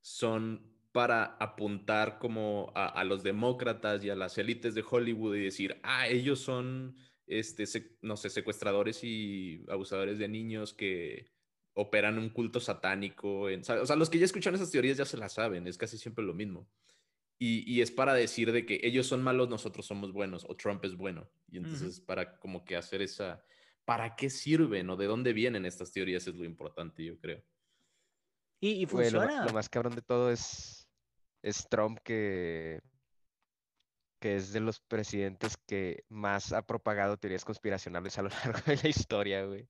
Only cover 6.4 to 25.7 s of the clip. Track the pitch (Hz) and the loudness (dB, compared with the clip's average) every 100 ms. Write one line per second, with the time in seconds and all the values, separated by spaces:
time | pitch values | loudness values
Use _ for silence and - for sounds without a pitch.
6.4 | 131 127 127 131 131 131 - _ - 107 | 0 -2 -2 -6 -8 -12 -20 _ -4 -4
7.4 | 110 - 101 113 110 _ 107 104 101 107 | -4 -6 -4 -4 -8 _ -6 -4 -4 -4
8.4 | 101 104 104 101 104 107 120 110 107 98 | -4 -2 2 2 2 -2 -4 -2 -2 -4
9.4 | 92 80 - 98 95 95 98 107 104 110 | -6 -8 -6 -4 -2 -2 -2 -2 -2 -2
10.4 | 113 110 104 - 101 92 82 57 - _ | -4 -4 -6 -2 -2 0 -4 -8 -14 _
11.4 | _ _ _ - 104 107 107 110 113 113 | _ _ _ -2 2 4 4 2 -2 -2
12.4 | 117 123 - 98 92 98 98 - 101 98 | 0 0 -2 -2 0 0 -2 -4 -2 0
13.4 | 101 95 90 113 131 147 160 165 180 185 | 0 -2 0 0 4 4 6 6 4 4
14.4 | 190 185 175 143 123 135 139 120 101 - | 0 0 2 4 4 2 0 -2 -6 0
15.4 | 110 92 87 87 - 110 117 117 104 85 | 0 0 -4 -4 -6 -6 -8 -4 -4 -2
16.4 | 104 90 104 _ _ _ _ _ _ _ | -4 -8 -14 _ _ _ _ _ _ _
17.4 | 120 113 - 120 117 - 131 131 113 - | 2 2 2 4 4 4 4 6 4 4
18.4 | 113 117 117 101 120 127 127 127 131 127 | 4 4 2 0 2 2 2 2 4 4
19.4 | 123 113 110 92 101 101 101 92 98 87 | 2 0 -6 -10 -8 -6 -6 -4 -4 -4
20.4 | 87 - 107 101 98 90 95 85 - _ | -8 -4 -2 -2 -4 -4 -6 -8 -12 _
21.4 | _ 90 82 139 92 87 - 92 90 - | _ -10 -6 -6 -6 -8 -6 -4 -4 -8
22.4 | 98 90 - 87 85 98 95 - 98 87 | -10 -10 -4 -6 -4 -4 -4 -4 -6 -6
23.4 | _ _ _ _ - 117 113 - 135 131 | _ _ _ _ -2 0 0 -2 -4 -2
24.4 | 143 156 156 101 90 92 98 113 127 110 | 2 6 6 4 0 0 2 2 2 4
25.4 | 123 113 90 | 2 2 -4